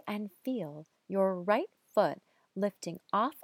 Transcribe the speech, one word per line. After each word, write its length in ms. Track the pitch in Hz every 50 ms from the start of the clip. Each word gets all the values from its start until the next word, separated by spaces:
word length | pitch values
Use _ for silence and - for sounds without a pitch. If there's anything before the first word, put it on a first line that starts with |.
| -
and 240 | - 208 208 214 196 - _ _
feel 440 | 262 262 233 170 147 147 151 160 _ _ _ _
your 320 | - 185 196 190 190 185 180
right 300 | 175 190 208 254 370 - _ _ _ _ _
foot 300 | 214 190 151 - - _ _ _ _ _ _ _
lifting 440 | 190 196 202 - _ - 170 165 - _ _ -
off 220 | 202 226 269 - -